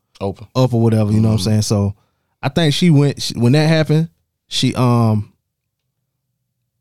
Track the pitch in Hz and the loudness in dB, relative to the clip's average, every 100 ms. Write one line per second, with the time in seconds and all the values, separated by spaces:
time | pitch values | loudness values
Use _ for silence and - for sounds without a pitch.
0 | _ - 98 90 - 131 127 117 113 110 | _ -12 -10 -10 -8 -2 0 2 2 2
1 | 104 107 110 110 110 107 107 104 101 - | 0 0 0 0 0 -2 0 -2 -2 -6
2 | _ _ _ _ 139 170 160 139 180 143 | _ _ _ _ -6 -2 0 2 2 4
3 | 143 - - - 120 147 151 160 151 151 | 2 -2 -8 -2 0 2 2 0 0 -2
4 | 165 _ _ _ - - 131 - 123 120 | -2 _ _ _ -12 -4 -4 0 0 2
5 | 113 107 104 _ _ _ _ _ _ _ | 0 -2 -6 _ _ _ _ _ _ _
6 | _ _ _ _ _ _ _ _ | _ _ _ _ _ _ _ _